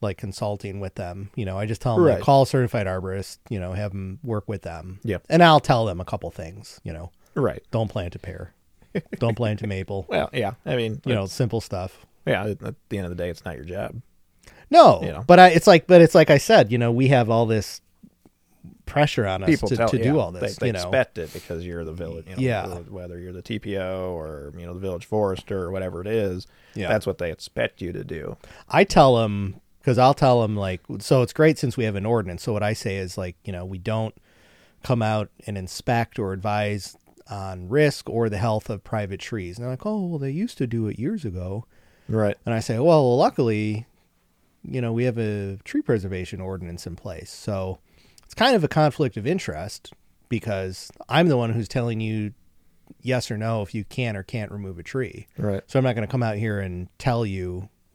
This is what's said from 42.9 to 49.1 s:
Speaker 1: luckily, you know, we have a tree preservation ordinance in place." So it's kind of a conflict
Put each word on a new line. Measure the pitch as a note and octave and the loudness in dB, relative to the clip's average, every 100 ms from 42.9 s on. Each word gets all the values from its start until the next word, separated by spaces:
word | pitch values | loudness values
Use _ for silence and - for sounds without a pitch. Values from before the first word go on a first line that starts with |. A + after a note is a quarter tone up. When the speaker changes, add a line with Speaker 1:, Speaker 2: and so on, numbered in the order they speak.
| D#3+ B2+ B2 | 6 6 4
Speaker 1:
luckily, | G#3+ - A#2+ G#2+ G#2+ G#2+ A#2 _ _ _ _ _ _ _ | 2 2 0 2 -2 -4 -8 _ _ _ _ _ _ _
you | - C3 | -10 -6
know, | A#2+ | -4
we | A2+ | 0
have | B2+ A#2 | -2 -2
a | G#2+ G#2 G2 G2 | -4 -4 -6 -10
tree | - D4 | -6 -6
preservation | - A2+ F#2 F#2 F#2 F#2 | 0 -2 -2 -6 -8 -10
ordinance | F#2 F#2+ F2 E2+ - | -8 -8 -10 -12 -12
in | E2+ | -14
place." | G2+ E2 - | -14 -14 -16
So | - - G2 F#2+ F2+ _ _ _ _ | -12 -6 -6 -6 -8 _ _ _ _
it's | _ | _
kind | - A#3+ A#3 | 0 4 4
of | |
a | D3+ | 2
conflict | D#3+ D3+ - C3+ | 2 2 2 -2